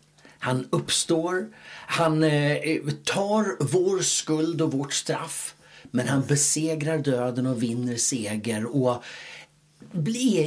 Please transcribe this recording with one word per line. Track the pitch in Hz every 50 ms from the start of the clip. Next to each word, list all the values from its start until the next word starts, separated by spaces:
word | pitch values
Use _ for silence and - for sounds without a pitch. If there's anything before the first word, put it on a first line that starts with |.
| _ _ _ _ - - - -
han | - 127 127 127 123 -
uppstår, | - 147 - - - - - - 165 160 165 180 185 190 220 - - - - - - - -
han, | - - 170 165 160 156 156 160
eh, | 156 147 147 147 147 147 - 147 156 160 - 139 147 147 - -
tar | - - 196 202 208 214 214 208 196 180 - 143
vår | - 175 185 175 196 196 180
skuld | 147 - - - - - 156 156 160 165 165 147
och | 160 156
vårt | 131 135 143 -
straff, | - - - - 135 - 156 151 - - - - - _ - - - - - -
men | - 127 123 135
han | 139 135 120
besegrar | 123 143 143 - - - 156 156 160 160 147 147 156 160 147
döden | 139 143 127 123 123 127 117 127 123
och | 131 127 113
vinner | 123 117 117 123 123 123 120
seger | 117 - - 139 113 107 104 107 110 110 117 107 107 113 - -
och | 139 127 123 120 123 - - - - - - - - - - _ _ _ _ _ - - -
blir | - 170 147 220 233 240 262 233 190 165 151